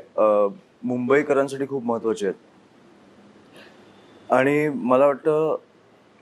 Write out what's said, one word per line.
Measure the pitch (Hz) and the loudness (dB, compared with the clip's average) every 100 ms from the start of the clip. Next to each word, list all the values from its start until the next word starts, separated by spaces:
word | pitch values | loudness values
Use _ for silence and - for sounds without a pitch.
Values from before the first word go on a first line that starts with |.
| - - | -2 0
अ, | 107 104 101 95 - _ | 2 2 0 -4 -20 _
मुंबईकरांसाठी | 120 123 123 139 147 135 139 135 135 | -6 -4 0 2 2 0 -2 -4 -6
खूप | 139 120 | -6 -4
महत्त्वाचे | 117 113 101 98 | -4 -4 -4 -4
आहेत. | 87 - _ _ _ - - - - - - - - - - - - - - - | -6 -12 _ _ _ -20 -20 -20 -20 -20 -20 -20 -20 -20 -20 -20 -20 -20 -16 -2
आणि | 123 135 147 151 | 2 2 2 0
मला | 131 117 127 143 | -2 0 4 4
वाटतं | 131 160 151 156 - - _ _ _ _ _ | 2 -2 0 -2 -4 -8 _ _ _ _ _